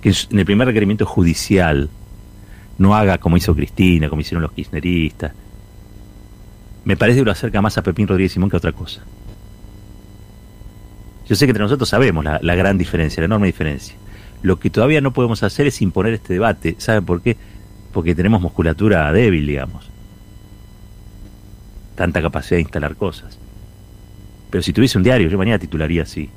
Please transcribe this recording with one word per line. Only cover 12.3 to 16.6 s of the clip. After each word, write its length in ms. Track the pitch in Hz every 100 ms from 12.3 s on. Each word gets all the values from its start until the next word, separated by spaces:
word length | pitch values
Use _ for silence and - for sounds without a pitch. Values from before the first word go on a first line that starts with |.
| 76
la 140 | 82 87
gran 220 | 95 98
diferencia, 440 | 87 85 78 80
la 40 | 82
enorme 220 | 107 98
diferencia. 480 | - 78 71 - - - - - -
Lo 180 | - 90
que 100 | -
todavía 300 | - 120 156
no 140 | 139
podemos 300 | 127 120 113
hacer 240 | 104 - 143
es 140 | -
imponer 340 | 101 90 90 113
este 180 | -
debate. 420 | 90 113 95